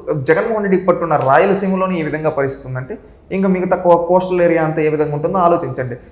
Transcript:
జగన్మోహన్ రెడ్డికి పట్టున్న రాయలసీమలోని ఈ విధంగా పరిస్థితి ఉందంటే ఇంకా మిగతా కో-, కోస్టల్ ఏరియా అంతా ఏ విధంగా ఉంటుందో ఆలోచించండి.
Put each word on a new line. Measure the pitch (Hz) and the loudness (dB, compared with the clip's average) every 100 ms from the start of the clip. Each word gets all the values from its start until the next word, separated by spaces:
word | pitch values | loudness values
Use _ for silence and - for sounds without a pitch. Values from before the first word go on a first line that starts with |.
| - 151 | -6 -2
జగన్మోహన్ | 131 160 226 214 | 0 0 0 -2
రెడ్డికి | 202 185 185 | 0 0 0
పట్టున్న | 170 170 147 | 0 0 0
రాయలసీమలోని | 131 147 196 190 196 185 190 175 | 4 4 4 2 0 0 -2 -2
ఈ | |
విధంగా | 151 151 156 | -4 -2 -2
పరిస్థితి | 143 139 135 127 | -2 -2 -4 -10
ఉందంటే | 127 131 - - - - | -10 -10 -12 -16 -20 -8
ఇంకా | 190 196 | -2 0
మిగతా | 185 180 180 | 0 0 0
కో-, | 180 170 170 | 4 4 4
కోస్టల్ | 180 180 180 | 0 2 2
ఏరియా | 170 165 | 2 2
అంతా | 156 156 | 0 0
ఏ | 151 | 0
విధంగా | 151 147 147 | 0 -2 -2
ఉంటుందో | 165 185 | -2 2
ఆలోచించండి. | 170 170 139 131 127 120 - | 2 2 -2 -6 -8 -10 -16